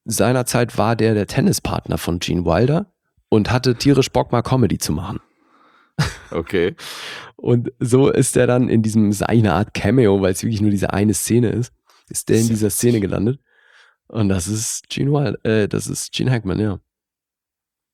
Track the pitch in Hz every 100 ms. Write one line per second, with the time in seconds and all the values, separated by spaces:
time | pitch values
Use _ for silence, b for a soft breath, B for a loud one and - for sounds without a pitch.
0 | - 104 107 127 120 123 117 - 107 110
1 | 110 107 95 135 190 - - 85 - 85
2 | - 87 - 85 85 85 127 160 208 _
3 | _ _ _ 110 98 123 131 120 143 139
4 | - 127 - 120 - 131 98 85 - 78
5 | 90 - - _ b b b b b -
6 | - - - 82 80 92 90 - B B
7 | B B B - - 120 117 - 123 127
8 | 139 - 131 131 123 123 123 113 110 110
9 | 104 104 - 117 107 80 110 - 98 131
10 | 104 98 92 92 110 104 104 98 - 95
11 | 107 95 - 117 110 110 123 _ b b
12 | _ - - 110 113 107 104 - 120 117
13 | 95 92 107 139 b b b b b b
14 | _ 117 98 95 90 107 113 - - -
15 | 135 147 131 - - 110 98 104 101 -
16 | - - 127 120 98 95 107 90 - _
17 | _ _ _ _ _ _ _ _ _